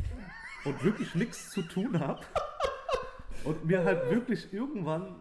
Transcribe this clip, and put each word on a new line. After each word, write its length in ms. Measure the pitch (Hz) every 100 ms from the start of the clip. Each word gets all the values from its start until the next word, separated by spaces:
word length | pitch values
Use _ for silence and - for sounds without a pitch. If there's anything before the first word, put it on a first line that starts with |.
| - 247 190 - - - 143
und 180 | 127
wirklich 320 | 156 214 185 165
nichts 340 | - - -
zu 140 | -
tun 360 | 170 185 202 175
hab 240 | 143 - - - - - 539 - - 523 - - - -
und 220 | - 160 160
mir 180 | 185
halt 280 | 175 170 247
wirklich 420 | 226 247 196 -
irgendwann 640 | 196 277 262 151 160 190 180